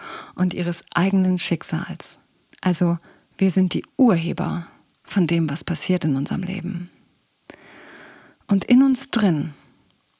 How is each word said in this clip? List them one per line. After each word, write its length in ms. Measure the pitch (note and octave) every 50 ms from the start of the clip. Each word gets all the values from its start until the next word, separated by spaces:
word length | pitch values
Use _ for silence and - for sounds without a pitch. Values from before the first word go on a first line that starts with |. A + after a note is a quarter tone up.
| - - - - - - -
und 220 | - F#3 F3 -
ihres 280 | - E3+ F3 E3+ - - - -
eigenen 420 | - F3+ G3 G3 F#3+ F#3 F#3 F#3 F3
Schicksals.“ 800 | - - E3+ D#3+ - - E3 D#3 F#3 - D#3+ - - - - - _ _ _ _ _ _ _ _
Also 380 | - F#3 F3 - F3+ E3+ E3+ E3 - - - _ _ _ _ -
wir 140 | F#3+ F#3+
sind 240 | - F#3+ F#3+ E3+ -
die 100 | D#3+ - - _ -
Urheber 680 | C4 A#3+ F3+ E3 D#3+ E3+ C#3+ - D3 D#3+ D#3 F3 E3 - - _ _ _ _ _ _
von 240 | - - G3 E3+ D3+
dem, 200 | E3+ E3 E3 D3+
was 160 | D3 - -
passiert 420 | - E3 - - - F#3 F3 -
in 100 | D#3+ C3+
unserem 260 | C3+ C#3+ - C#3+ -
Leben. 480 | - - - - D#3 F3 - F3 F3+ - - _ _ _ _ _ _ _ _ _ _ - - - - - - - - - - - - - - - - - _ _ _ -
Und 180 | G3+ F#3+ -
in 160 | - B3 B3+
uns 300 | C4+ C4+ C4 - - -
drin 420 | - A3 G#3 F#3+ D#3+ D3 - D#3 C#3+ - _ _ _ _ _ _ _ _ _ _ _ _